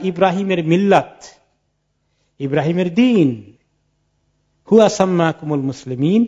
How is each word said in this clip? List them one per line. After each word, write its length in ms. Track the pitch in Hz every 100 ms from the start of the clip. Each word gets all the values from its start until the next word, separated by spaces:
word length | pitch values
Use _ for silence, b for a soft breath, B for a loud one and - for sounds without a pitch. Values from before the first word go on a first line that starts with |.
ইব্রাহিমের 640 | 190 175 190 185 196 175
মিল্লাত, 600 | 160 180 202 165 - - - _ _ _ _ _ _ _ _ _ _ -
ইব্রাহিমের 560 | 139 151 151 175 180
দিন। 600 | 175 254 220 139 110 98 _ _ _ _ _ _ _ _ _ _ _ -
"হুয়া 160 | 220 214
সাম্মাকুমুল 720 | 214 190 175 165 - 151 143
মুসলিমিন", 640 | 135 127 131 123 151 220